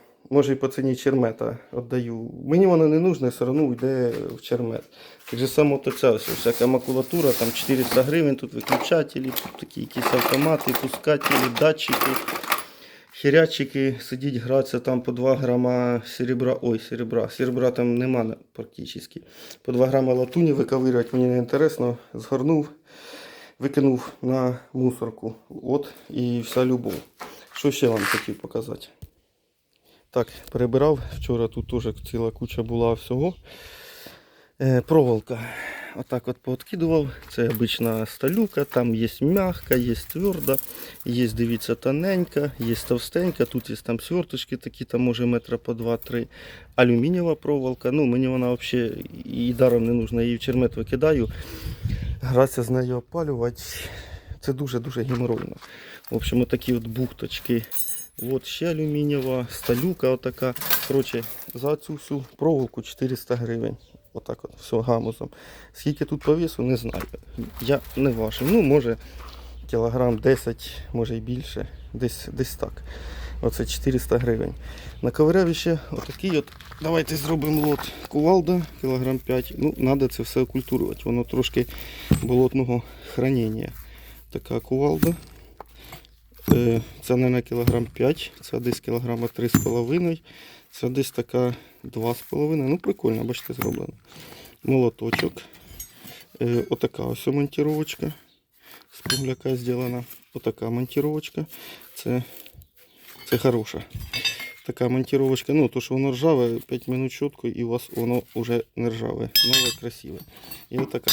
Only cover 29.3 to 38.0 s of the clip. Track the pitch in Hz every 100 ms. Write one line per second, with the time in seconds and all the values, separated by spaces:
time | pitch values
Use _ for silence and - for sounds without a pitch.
29.3 | _ _ _ _ _ _ _ _ 123 -
30.3 | - - 123 120 131 147 139 - - -
31.3 | 120 113 120 - 120 117 - - 117 113
32.3 | - 123 - 113 117 117 113 - 127 175
33.3 | - - - - - - - - - _
34.3 | _ _ - 131 127 - 160 127 110 -
35.3 | 117 120 - - - - 127 - 127 -
36.3 | - 131 127 - 180 165 160 139 - -
37.3 | - 120 110 117 - 117 110